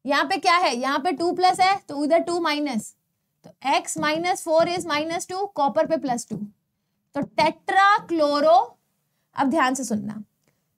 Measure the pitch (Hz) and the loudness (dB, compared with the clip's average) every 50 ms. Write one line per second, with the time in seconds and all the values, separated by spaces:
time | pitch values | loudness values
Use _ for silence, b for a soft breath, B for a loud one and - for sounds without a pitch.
0 | - 262 277 294 320 - 381 330 294 370 339 359 370 311 254 240 254 262 277 302 | -6 -2 -2 0 0 0 -2 -2 2 2 2 4 2 2 0 0 -2 -2 -2 -2
1 | 262 359 330 262 330 349 359 349 359 370 370 359 370 381 392 381 _ - 285 285 | -2 -2 -2 -2 -2 -2 0 2 2 2 4 4 2 2 2 0 _ -10 -6 -4
2 | 294 277 320 339 - 349 339 359 339 311 294 294 294 285 240 214 - - _ _ | 0 2 2 2 2 0 -2 -2 -2 -2 -2 -2 -4 -4 -4 -6 -6 -8 _ _
3 | _ _ _ _ _ _ _ _ _ - - _ - 262 302 - - - - 311 | _ _ _ _ _ _ _ _ _ -20 -18 _ -2 0 0 0 -2 -4 -6 -4
4 | 311 302 311 320 339 359 392 - - 339 311 320 339 349 349 370 339 339 294 294 | -2 -2 -2 0 0 -2 -2 -4 -2 0 2 4 4 2 0 -4 -4 -4 -4 -4
5 | 311 330 330 359 - - 370 381 403 392 - - 277 277 285 311 320 - 320 294 | -4 -4 -6 -6 -8 -6 -6 -6 -6 -6 -2 -2 -2 0 2 0 0 0 0 -4
6 | 277 269 240 220 - - 214 - 208 208 _ _ _ _ _ _ _ _ _ _ | -2 -4 -4 -4 -6 -8 -10 -10 -10 -12 _ _ _ _ _ _ _ _ _ _
7 | _ _ - 277 - - - - 302 320 320 - - - 381 381 392 403 415 427 | _ _ -8 -8 -8 -6 -2 0 0 0 0 -4 -6 -2 2 4 4 6 4 2
8 | - - 339 320 302 285 285 285 294 311 330 381 466 480 - _ _ _ _ _ | 0 -2 0 0 2 2 2 2 4 6 6 6 4 2 -6 _ _ _ _ _
9 | _ _ _ _ _ _ - - 277 269 233 330 262 262 262 269 262 - 226 214 | _ _ _ _ _ _ -6 -2 -2 0 2 2 2 2 0 -2 -4 -4 -4 -6
10 | 202 208 208 214 208 _ _ _ _ _ _ _ _ _ _ | -6 -8 -12 -12 -14 _ _ _ _ _ _ _ _ _ _